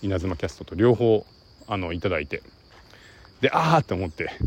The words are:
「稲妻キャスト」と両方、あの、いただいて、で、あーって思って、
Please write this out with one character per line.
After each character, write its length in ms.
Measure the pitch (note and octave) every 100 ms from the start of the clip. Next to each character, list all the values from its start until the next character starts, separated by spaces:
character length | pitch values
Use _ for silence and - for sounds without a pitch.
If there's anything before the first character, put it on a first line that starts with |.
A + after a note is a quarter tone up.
「稲 180 | G2 F#2+
妻 160 | F2+ E2+
キ 80 | F2
ャ 40 |
ス 80 | -
ト」 60 |
と 120 | - E2+
両 200 | A#2+ A#2+
方、 300 | A#2 G#2+ - - _ _ -
あ 80 | G2+
の、 160 | F2
い 80 | E2+
た 80 | G2+
だ 120 | E2
い 80 | D2
て、 160 | - - _ _ - - - - - - -
で、 80 | -
あ 260 | - D#3 D#3+
ー 0 |
っ 40 |
て 100 | -
思 140 | F#2 F2+
っ 20 |
て、 200 | - E2+ -